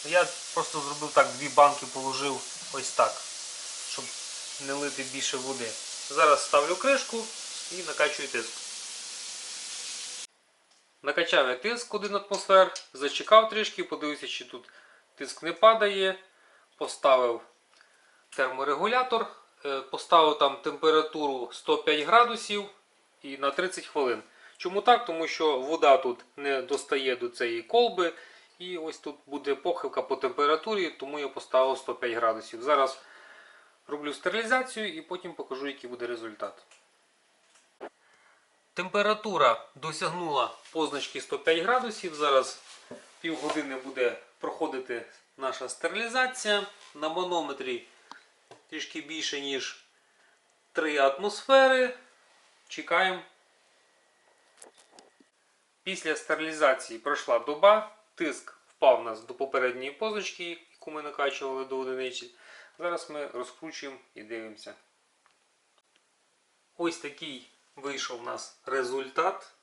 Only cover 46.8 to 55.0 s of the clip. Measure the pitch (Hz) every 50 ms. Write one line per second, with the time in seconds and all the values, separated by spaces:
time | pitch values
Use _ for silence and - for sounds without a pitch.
46.8 | - - - 147 151 156 165 180 180 180 175 170 151 147 139 - 131 127 120 113
47.8 | - - _ _ _ _ - - _ _ _ _ _ _ - _ _ _ 160 151
48.8 | 139 - - 156 143 147 160 156 139 - 147 139 139 139 139 127 - - - -
49.8 | _ _ _ _ _ _ _ _ _ _ _ _ _ _ _ _ _ _ _ 170
50.8 | 160 156 147 143 135 135 135 - 196 208 - - - - 269 269 269 262 262 254
51.8 | 254 247 254 - - _ _ _ _ _ _ _ _ _ _ _ _ _ - 156
52.8 | 151 - 175 180 190 190 185 175 165 - _ _ _ _ _ _ _ _ _ _
53.8 | _ _ _ _ _ _ _ _ _ _ _ _ _ _ _ _ - - _ _
54.8 | _ _ _ -